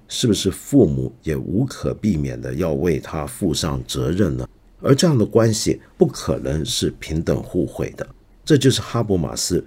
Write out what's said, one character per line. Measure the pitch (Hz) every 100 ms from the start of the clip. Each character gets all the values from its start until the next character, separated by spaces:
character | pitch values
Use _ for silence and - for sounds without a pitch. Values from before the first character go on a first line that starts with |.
| -
是 | - 123
不 |
是 | 90 98
父 | - - 143 90
母 | 67 62 -
也 | 80 69
无 | - 98 139
可 | - 67
避 | 62 107 80
免 | 69 60
的 | 62 67
要 | 87
为 | 71 87 67
他 | - 80 73
负 | - 95
上 | 69 82 67 62
责 | - 64
任 | 90 92 64
呢？ | 64 _ _ -
而 | 113 139
这 | 180
样 | 135
的 | 101
关 | 113 113
系 | 107 - - - -
不 | -
可 | - - 60
能 | 64 76 64
是 | - 82 -
平 | - 78
等 | 82 65
互 | - 87 67
惠 | - 69 -
的。 | - - _ -
这 | - 151
就 | 131
是 | 117
哈 | - 117
伯 | 107 92
马 | 67 57
斯 | - 87